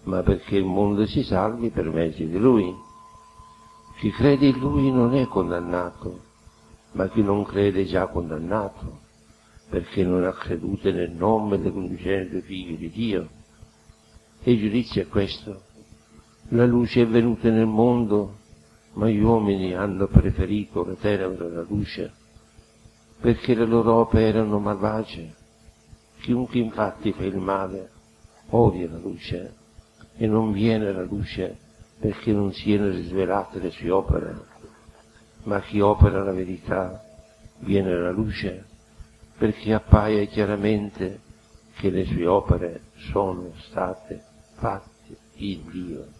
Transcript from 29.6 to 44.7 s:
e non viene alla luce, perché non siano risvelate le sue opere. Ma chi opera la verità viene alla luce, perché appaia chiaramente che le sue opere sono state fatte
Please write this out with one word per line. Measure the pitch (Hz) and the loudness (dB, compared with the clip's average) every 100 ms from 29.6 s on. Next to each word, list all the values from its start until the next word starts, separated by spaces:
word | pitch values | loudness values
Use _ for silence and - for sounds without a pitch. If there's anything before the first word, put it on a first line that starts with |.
| _ - _ _ - 117 | _ -20 _ _ -20 -4
e | 110 | 2
non | 110 110 | 2 2
viene | 98 113 110 104 | 2 2 2 -2
alla | 95 | -4
luce, | 90 104 - - 92 - _ _ - _ | -6 -6 -6 -6 -8 -10 _ _ -20 _
perché | 110 98 113 | -4 -2 0
non | 104 101 | 0 0
siano | - 101 104 101 | -2 0 2 2
risvelate | 90 85 92 90 98 92 95 | -2 -4 -2 0 -2 -4 -8
le | 90 | -8
sue | - 85 | -6 0
opere. | 95 - 85 - 82 - - - - - _ _ - _ _ 113 | 0 2 -2 -2 -12 -16 -20 -20 -20 -20 _ _ -20 _ _ -4
Ma | 101 | -4
chi | - 104 | -2 2
opera | 101 101 98 95 | 4 6 6 4
la | 98 | -2
verità | 92 92 90 - 92 90 92 - - _ _ - _ | -4 -6 -8 -4 -4 -4 -8 -18 -20 _ _ -20 _
viene | 101 98 95 | 0 0 2
alla | 87 87 | 0 -2
luce, | 92 110 107 98 92 - - _ - - _ - - | -2 -4 -4 -8 -10 -18 -20 _ -20 -20 _ -20 -2
perché | 110 - 107 | -2 -2 -2
appaia | 110 - 107 107 107 104 | -2 6 6 6 0 0
chiaramente | 107 101 104 104 107 101 - 95 101 _ - _ - _ - | -2 0 0 0 0 -2 -6 -8 -8 _ -20 _ -20 _ -4
che | 98 | -2
le | 90 92 | -2 -2
sue | - 85 | -2 2
opere | 98 92 87 87 82 - - | 2 2 -2 -2 -10 -18 -18
sono | - 98 98 90 90 76 | -4 -2 -2 -4 -10 -16
state | - 110 90 92 - 90 - - _ - | -12 -6 -6 -6 -14 -18 -18 -20 _ -8
fatte | 113 | -6